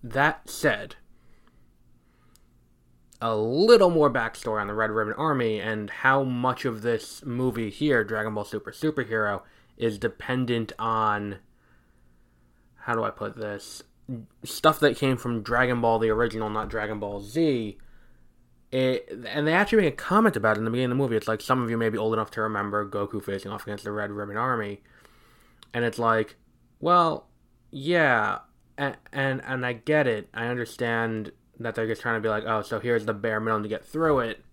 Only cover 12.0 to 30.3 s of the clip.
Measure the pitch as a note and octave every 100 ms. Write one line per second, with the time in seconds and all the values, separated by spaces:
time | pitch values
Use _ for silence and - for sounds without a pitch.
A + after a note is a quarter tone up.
12 | _ _ _ _ _ _ _ _ - A2+
13 | G#2+ - G#2+ A2 G#2+ G2+ - - - _
14 | - A#2+ A#2 _ - - D#3+ D#3 D3 A2
15 | C3+ B2+ B2 A#2 G2+ A#2+ B2+ B2 A#2 A2+
16 | A2+ A2 A#2 A2 A2 G#2+ G#2+ A2 G#2 G#2
17 | G2+ G2+ G#2 C3 D#3+ B2+ G#2+ - - -
18 | - - - _ _ _ _ C3 C3 B2+
19 | - G2+ A#2+ D3+ D3+ E3+ G#3 A3+ F3 -
20 | - G3 A3+ C3+ A2 G#2 A2+ A#2+ B2+ B2
21 | C3+ A2 - A2 - C3 A#2+ A2+ A2+ G#2+
22 | A2 A2 G#2+ - A2 G#2 G2+ G#2 G2+ G2+
23 | G2+ G#2+ - G2 F#2+ G#2+ - G#2 - G#2
24 | G#2 G#2 G#2 G#2 B2 A#2+ G#2 G2+ _ _
25 | - _ _ _ _ _ - B2 A#2 A2+
26 | A2+ A2+ G#2+ - _ _ _ _ D#3+ F3+
27 | E3 D3+ - _ _ _ _ - C#3 F3
28 | D3+ A#2+ G#2+ F#2+ - _ _ - C#3 -
29 | - C#3+ C3+ C3 - C3 B2 A#2+ - D3+
30 | C3+ A2 -